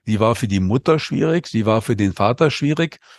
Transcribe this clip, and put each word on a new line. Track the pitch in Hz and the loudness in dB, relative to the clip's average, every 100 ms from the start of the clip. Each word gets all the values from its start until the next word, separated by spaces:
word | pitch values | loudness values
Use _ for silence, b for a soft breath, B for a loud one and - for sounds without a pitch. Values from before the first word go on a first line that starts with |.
| - | -4
sie | 107 | 0
war | 110 117 | 2 0
für | 113 | 0
die | 98 | 0
Mutter | 92 123 - 156 | 2 0 2 0
schwierig, | - 135 156 170 - | 0 -2 0 -2 -2
sie | 110 107 | -2 0
war | 110 | 0
für | 107 107 | 0 0
den | 101 | 0
Vater | - 104 123 156 | 0 0 2 0
schwierig. | - 143 151 - - b | 0 -2 -2 -4 -6 b